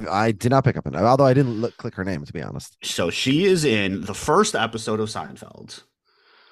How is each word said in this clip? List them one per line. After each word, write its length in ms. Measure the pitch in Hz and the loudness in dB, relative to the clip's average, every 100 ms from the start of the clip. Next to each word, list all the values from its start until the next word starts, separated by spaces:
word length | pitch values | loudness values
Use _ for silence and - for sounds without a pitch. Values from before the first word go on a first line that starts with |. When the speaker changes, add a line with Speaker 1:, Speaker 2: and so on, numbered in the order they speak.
| 95 | 0
Speaker 1:
I 220 | 95 113 | 0 0
did 180 | 104 123 | 0 2
not 140 | 135 | 4
pick 120 | 135 - | 2 0
up 100 | 73 | -4
on 80 | 67 | 0
it, 20 | |
although 260 | 107 135 139 | 4 6 6
I 80 | |
didn't 280 | 127 131 107 | 4 2 0
look, 160 | 117 - | -6 -6
click 160 | 117 - | -10 -6
her 80 | |
name, 220 | 95 85 71 | -4 -6 -8
to 80 | |
be 80 | 87 | -10
honest. 360 | 58 65 - _ | -10 -10 -14 _
Speaker 2:
So 260 | - - 87 | -8 -2 -2
she 360 | - 127 143 196 | 0 0 2 4
is 180 | 185 | 2
in 380 | 151 110 98 98 | 4 2 2 -2
the 120 | 104 | -6
first 420 | 101 - 160 214 139 | -6 2 2 2 0
episode 440 | 113 113 110 107 | -2 -4 -4 -2
of 100 | 107 | -2
Seinfeld, 760 | 98 80 - - - - - - _ _ _ _ _ _ | -6 -10 -14 -18 -18 -18 -20 -20 _ _ _ _ _ _